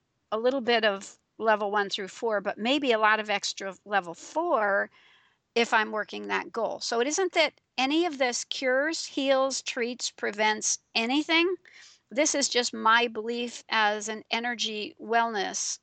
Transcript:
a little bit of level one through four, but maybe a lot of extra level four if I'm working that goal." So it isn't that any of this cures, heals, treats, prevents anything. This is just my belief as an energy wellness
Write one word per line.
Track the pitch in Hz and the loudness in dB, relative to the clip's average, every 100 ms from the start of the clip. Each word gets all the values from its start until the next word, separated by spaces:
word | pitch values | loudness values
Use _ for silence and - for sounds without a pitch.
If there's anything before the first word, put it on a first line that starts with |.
| _ _ _ | _ _ _
a | 220 | -2
little | 240 269 | 0 0
bit | 226 233 | 2 2
of | 220 196 196 - _ - | 2 0 -6 -20 _ -2
level | 220 214 208 | 2 2 2
one | 208 202 | 0 0
through | - 190 | -4 -8
four, | - 233 208 | -6 -2 0
but | 202 - | -2 -2
maybe | 220 294 277 | 0 2 2
a | 220 | 4
lot | 214 214 | 4 4
of | 208 | 0
extra | 202 - - 196 180 | -2 -2 -6 -10 -10
level | - 202 175 | -2 -2 -2
four | 170 - 311 349 277 208 202 208 - _ _ _ _ _ | -8 -6 -4 0 2 2 2 0 -8 _ _ _ _ _
if | - 226 | 0 2
I'm | 226 214 | 2 2
working | 214 202 208 202 | -2 -6 -8 -4
that | 196 190 | -4 -4
goal." | - 208 - | -4 -4 -4
So | - 233 | -2 0
it | 247 | 0
isn't | 302 370 | 0 0
that | - 302 - _ - | 2 0 -2 _ -2
any | 262 311 | 2 2
of | 349 277 | 2 0
this | 254 247 | -2 -2
cures, | - - 262 254 294 330 - | -6 -2 0 2 0 -2 -6
heals, | - 269 269 269 262 | -2 2 4 2 -2
treats, | - - 240 247 - | -6 -4 -4 -4 -8
prevents | - 226 208 214 214 - - _ | -6 -6 0 0 0 -2 -4 _
anything. | - 226 277 302 330 339 359 - - - - _ | -4 0 0 2 2 4 0 -6 -20 -20 -20 _
This | 220 311 | 0 0
is | 294 262 | 2 0
just | 240 240 | 0 -2
my | 226 220 226 240 | 0 4 4 4
belief | 226 220 240 240 - - | -2 -6 -6 -6 -10 -4
as | 220 208 214 208 | 2 2 0 -4
an | 214 - | -10 -6
energy | 226 240 233 220 214 208 - | -4 -4 -4 -4 -4 -8 -12
wellness | 214 233 233 214 185 196 - - | 0 2 2 0 -4 -4 -6 -8